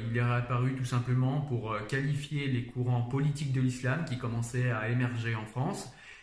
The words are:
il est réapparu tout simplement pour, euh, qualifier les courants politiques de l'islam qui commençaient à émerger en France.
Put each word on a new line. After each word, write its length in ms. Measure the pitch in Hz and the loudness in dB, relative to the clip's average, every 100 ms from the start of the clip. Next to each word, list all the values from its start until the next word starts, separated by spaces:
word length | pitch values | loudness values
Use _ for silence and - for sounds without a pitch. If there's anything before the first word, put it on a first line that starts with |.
| 113 | -2
il 60 | 120 | 0
est 80 | |
réapparu 520 | 120 120 120 123 131 131 | 2 2 2 2 2 0
tout 100 | 123 | 0
simplement 560 | 123 123 123 131 147 | 0 2 2 4 2
pour, 320 | - 113 107 | 0 -2 0
euh, 80 | 104 | -2
qualifier 680 | 104 135 147 143 - 147 139 | -2 0 0 0 -2 -2 0
les 180 | 120 117 | 0 -2
courants 360 | 123 120 123 | -2 2 2
politiques 500 | 117 135 147 147 143 | 2 2 2 0 0
de 80 | 131 | 2
l'islam 460 | 127 123 127 151 165 | 2 0 -2 -2 -2
qui 120 | 123 | -4
commençaient 540 | 117 117 117 127 123 | -2 -2 -2 0 0
à 160 | 110 110 | 0 0
émerger 480 | 123 120 117 113 110 | 2 2 0 -2 -2
en 100 | 110 | -4
France. 460 | 123 160 - - - - - | -2 -2 -4 -8 -16 -20 -20